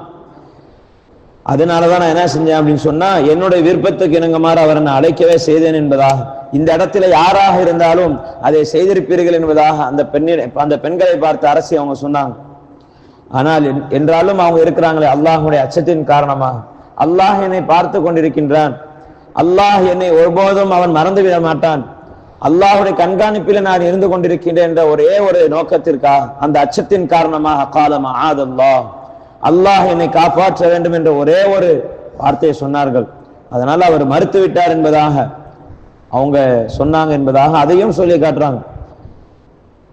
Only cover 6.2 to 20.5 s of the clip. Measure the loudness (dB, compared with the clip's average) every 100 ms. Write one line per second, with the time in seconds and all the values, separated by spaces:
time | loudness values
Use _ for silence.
6.2 | -6 -12 -6 -2 0 0 0 0 2 4
7.2 | 4 2 2 2 0 2 2 2 0 -4
8.2 | -10 -4 0 0 0 0 0 0 0 0
9.2 | 0 0 0 2 2 0 -4 -2 -2 -2
10.2 | -2 -2 -4 -4 -2 -2 -4 -2 0 0
11.2 | -2 0 0 0 0 -4 -4 -6 -4 -4
12.2 | -4 -8 -18 -20 -20 -20 _ _ -20 _
13.2 | -8 -2 0 0 0 -4 -4 -2 0 0
14.2 | 0 0 2 2 2 2 0 2 0 2
15.2 | 2 0 0 0 0 -2 -2 -2 0 0
16.2 | 0 -2 -4 -6 -14 -20 -14 -4 0 2
17.2 | 2 0 -2 -4 0 0 0 -2 -2 0
18.2 | -2 -2 0 0 0 -4 -16 -20 -20 -20
19.2 | -12 -2 0 2 2 2 0 0 0 2
20.2 | 2 2 0